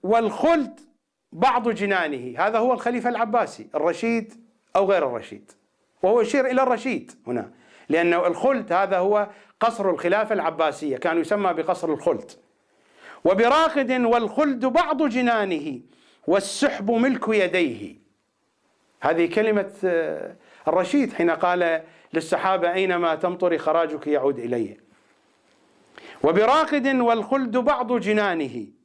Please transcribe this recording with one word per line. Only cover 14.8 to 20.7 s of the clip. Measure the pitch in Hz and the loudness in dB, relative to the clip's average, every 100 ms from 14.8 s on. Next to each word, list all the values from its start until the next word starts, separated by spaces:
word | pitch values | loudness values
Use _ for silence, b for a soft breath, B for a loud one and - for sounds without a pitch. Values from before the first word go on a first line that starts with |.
| - 285 | 0 0
جنانه | 302 233 247 226 196 160 147 127 - b b b - | 0 0 0 0 0 -4 -6 -10 -14 b b b 0
والسحب | 190 196 - 269 - 202 | 0 0 -2 -2 0 -2
ملك | 226 262 254 - | 2 2 0 0
يديه". | 214 180 180 160 107 98 - _ _ _ _ _ _ _ _ _ _ | 2 2 2 0 -4 -12 -16 _ _ _ _ _ _ _ _ _ _
هذه | 143 165 170 | -2 0 0
كلمة، | 190 220 208 196 - | 0 0 0 -2 -4
آه، | 185 170 - - - - B B | -2 -2 -2 -6 -10 -16 B B
الرشيد | - | -2